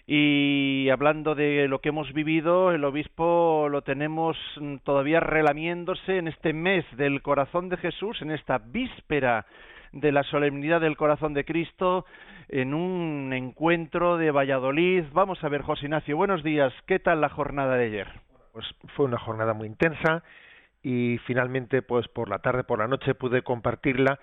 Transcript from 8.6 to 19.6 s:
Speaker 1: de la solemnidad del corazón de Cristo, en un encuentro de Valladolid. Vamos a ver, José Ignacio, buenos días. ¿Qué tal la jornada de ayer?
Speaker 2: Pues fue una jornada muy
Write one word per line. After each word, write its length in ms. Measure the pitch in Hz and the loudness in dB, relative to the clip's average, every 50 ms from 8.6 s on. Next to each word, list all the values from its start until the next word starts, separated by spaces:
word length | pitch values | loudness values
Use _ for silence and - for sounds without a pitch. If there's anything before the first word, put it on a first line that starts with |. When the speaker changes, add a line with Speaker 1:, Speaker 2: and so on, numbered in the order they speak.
| 113 117 127 233 262 - - - - - 156 143 131 123 117 110 - _ - - - - - - - - | -2 -4 -6 -6 -6 -6 -8 -12 -6 -2 -2 2 2 2 2 0 -2 _ -16 -20 -20 -20 -20 -20 -20 -18
Speaker 1:
de 200 | - 139 143 151 | -8 -2 0 2
la 120 | 139 143 135 | 2 2 2
solemnidad 580 | - 156 143 143 147 139 139 143 156 170 170 | 2 0 0 0 0 0 -2 0 0 2 2
del 160 | 160 156 147 | 2 0 0
corazón 360 | - 156 147 147 - 156 151 143 | 2 2 2 2 2 0 -4 -2
de 100 | 143 139 | -2 -4
Cristo, 600 | - 156 165 160 - - - 190 180 180 185 175 - - - - - - - - - | -2 -2 -4 -4 -4 -4 -2 0 0 0 0 -2 -6 -16 -20 -20 -20 -20 -20 -12 -6
en 240 | - 135 127 131 143 | -4 -2 -2 -2 -2
un 600 | 160 180 185 185 180 170 160 147 143 135 131 131 | -2 -2 -2 -2 -2 -2 -4 -4 -4 -6 -4 -6
encuentro 840 | 127 127 127 - - 151 170 170 170 165 139 - 170 175 175 175 | -6 -6 -8 -6 0 2 2 2 2 0 -2 -2 0 2 2 2
de 140 | 165 160 156 | 2 2 2
Valladolid. 720 | 139 143 139 135 135 131 127 131 139 160 175 180 185 180 160 135 139 | 4 4 2 2 0 0 0 0 2 2 4 4 4 2 0 0 2
Vamos 300 | 180 202 196 175 - 165 | 2 2 2 0 -4 -4
a 60 | 147 | -4
ver, 120 | 143 139 | -2 -2
José 240 | 135 156 147 - 143 | -2 -4 -4 -4 -4
Ignacio, 320 | 143 156 151 - 143 147 | -4 -4 -4 -2 -2 -2
buenos 240 | 160 196 202 190 160 | 0 0 0 0 -2
días. 320 | 143 160 151 147 139 127 - - - | -2 0 2 2 2 2 0 -4 -4
¿Qué 100 | - 190 | -2 -2
tal 240 | 180 - 185 165 156 | 0 2 2 2 2
la 80 | 147 139 | 2 0
jornada 460 | - 151 143 131 135 143 135 131 131 | 0 -2 -6 -4 -2 -2 0 0 2
de 100 | 123 120 | 2 0
ayer? 220 | 110 107 101 92 - - - - _ _ _ _ _ | 0 -2 -6 -8 -8 -12 -20 -20 _ _ _ _ _
Speaker 2:
Pues 140 | - 113 110 - - _ - - - | -18 -16 -14 -14 -16 _ -20 -8 -2
fue 100 | - 143 | 0 0
una 140 | 127 120 117 | 0 0 -2
jornada 340 | - 113 110 110 110 113 107 | -4 -6 -4 -2 0 -2 -2
muy 140 | 107 | -2